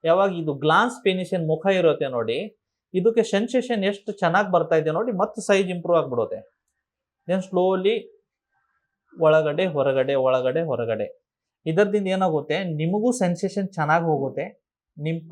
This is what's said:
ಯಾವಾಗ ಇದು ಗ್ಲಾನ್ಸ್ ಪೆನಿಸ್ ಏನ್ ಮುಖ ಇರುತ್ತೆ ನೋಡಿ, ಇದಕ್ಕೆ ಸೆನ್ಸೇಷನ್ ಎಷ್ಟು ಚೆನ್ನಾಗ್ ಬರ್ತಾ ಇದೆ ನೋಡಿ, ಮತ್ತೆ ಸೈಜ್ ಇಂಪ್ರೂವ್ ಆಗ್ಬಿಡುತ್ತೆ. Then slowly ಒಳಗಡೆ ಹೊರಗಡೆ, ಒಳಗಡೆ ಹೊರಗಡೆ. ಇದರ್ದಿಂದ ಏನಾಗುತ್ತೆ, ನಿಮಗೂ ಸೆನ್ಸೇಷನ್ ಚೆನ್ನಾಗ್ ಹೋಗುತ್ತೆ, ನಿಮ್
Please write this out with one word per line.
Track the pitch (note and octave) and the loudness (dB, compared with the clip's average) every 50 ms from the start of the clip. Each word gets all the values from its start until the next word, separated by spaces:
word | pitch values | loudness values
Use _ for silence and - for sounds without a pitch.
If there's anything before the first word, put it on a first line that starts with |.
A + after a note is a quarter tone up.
| - D#3+ | 4 2
ಯಾವಾಗ | E3 F#3 G3 G3 F3+ E3+ | 4 4 4 2 0 -2
ಇದು | D#3+ D3+ C#3+ C3+ C3+ | -4 -4 -4 0 2
ಗ್ಲಾನ್ಸ್ | D3+ D#3+ F#3 A3+ B3 A#3+ - - | 4 4 4 4 2 -2 -2 0
ಪೆನಿಸ್ | G3+ F#3 F#3 F3+ F3 - | 0 0 0 -2 -2 -2
ಏನ್ | F3 E3 D#3 | -2 0 0
ಮುಖ | D#3+ D#3+ D#3+ G3 G3 F#3 | -2 0 0 0 2 4
ಇರುತ್ತೆ | F3 D#3+ D3 - C#3+ C3+ B2+ | 4 2 2 2 -2 -4 -2
ನೋಡಿ, | A#2+ A2+ G#2+ A#2 C#3+ G3 G#3+ _ _ _ _ _ _ _ _ - F#3 | -2 -2 -2 -2 -4 -6 -8 _ _ _ _ _ _ _ _ -4 0
ಇದಕ್ಕೆ | F3+ A3+ A3+ A#3 G#3+ A3+ | 0 2 2 2 0 2
ಸೆನ್ಸೇಷನ್ | - G3 A3+ A#3+ B3 B3+ A#3+ B3 A#3+ G#3 F#3+ G3 | 0 -2 -2 0 0 -2 0 0 -4 -2 0 -2
ಎಷ್ಟು | G3+ G3 _ - G3+ - | -2 -4 _ -12 -6 -2
ಚೆನ್ನಾಗ್ | F#3+ E3 E3 G3 G#3 F#3+ F3+ | -2 2 2 2 0 2 2
ಬರ್ತಾ | E3+ E3+ E3 E3 D#3+ | 0 2 2 0 0
ಇದೆ | D#3 D#3 D#3 E3+ | 2 0 -2 -2
ನೋಡಿ, | A3+ B3+ G#3+ F3+ | -2 -2 -2 -2
ಮತ್ತೆ | - - - A3+ - - | -2 -4 -4 -10 -2 0
ಸೈಜ್ | G3+ F#3+ G3 F#3 F3+ | 2 2 2 -2 -4
ಇಂಪ್ರೂವ್ | F3 E3 E3+ E3+ E3 | -8 -2 2 2 2
ಆಗ್ಬಿಡುತ್ತೆ. | E3 C#3 B2 A#2 A2 - - - - _ _ _ _ _ _ _ _ _ _ _ _ _ _ _ _ - | 2 0 -2 -2 -2 -2 -6 -12 -12 _ _ _ _ _ _ _ _ _ _ _ _ _ _ _ _ -4
Then | F3+ F#3+ F3+ - | -4 -4 -4 -2
slowly | F#3 F#3 F3+ F#3 F#3+ F#3 F#3 G3+ A#3 A3 - - _ _ _ _ _ _ _ _ _ _ _ _ _ _ _ _ _ _ _ _ _ - D#3+ | 0 2 2 2 2 2 0 0 0 0 -4 -10 _ _ _ _ _ _ _ _ _ _ _ _ _ _ _ _ _ _ _ _ _ 2 4
ಒಳಗಡೆ | D#3 D#3 D#3 D#3 D3+ D3 D#3+ F#3+ F#3 D3+ | 4 4 4 2 2 0 0 -2 0 0
ಹೊರಗಡೆ, | C#3+ C3+ C#3 C3 C3 C3 C3+ C#3 C3+ B2+ | 0 0 2 2 2 0 2 0 2 2
ಒಳಗಡೆ | C3 C3 B2+ B2+ B2+ B2+ D#3+ E3+ D#3 | 2 2 2 0 0 0 0 -2 -2
ಹೊರಗಡೆ. | C3 A#2 A#2 A2+ A2 G#2 G#2 - - _ _ _ _ _ _ _ _ _ _ | -2 -4 -2 -4 -2 -4 -4 -8 -10 _ _ _ _ _ _ _ _ _ _
ಇದರ್ದಿಂದ | D#3+ D#3+ F3+ G#3 G3 G3 G#3 G3 F#3+ F#3+ | -2 2 2 2 2 2 -2 0 0 0
ಏನಾಗುತ್ತೆ, | F#3+ F#3+ F3+ D#3 D3 - - D3+ F3+ G3 F3 D#3+ D3+ | 0 0 0 0 0 -2 -2 -4 -4 -2 -4 -4 -2
ನಿಮಗೂ | D#3 E3+ F#3+ G#3+ G#3+ B3 A#3+ B3 | -2 0 0 0 0 0 0 0
ಸೆನ್ಸೇಷನ್ | G3 F3 F3 E3+ - F#3 - G3+ G3 F#3+ - - | 0 -2 0 -2 -4 -4 -4 -4 -6 -6 -4 -4
ಚೆನ್ನಾಗ್ | D3+ D3+ D#3 E3+ E3+ E3 | 0 2 2 2 2 0
ಹೋಗುತ್ತೆ, | D#3 C#3 C3+ C3 - - D#3 G3 - _ _ _ _ _ _ _ _ - D3 | 0 0 -2 -4 -4 -6 -8 -8 -12 _ _ _ _ _ _ _ _ -8 -6
ನಿಮ್ | D#3 E3 E3 E3 E3 | -4 -4 -6 -4 0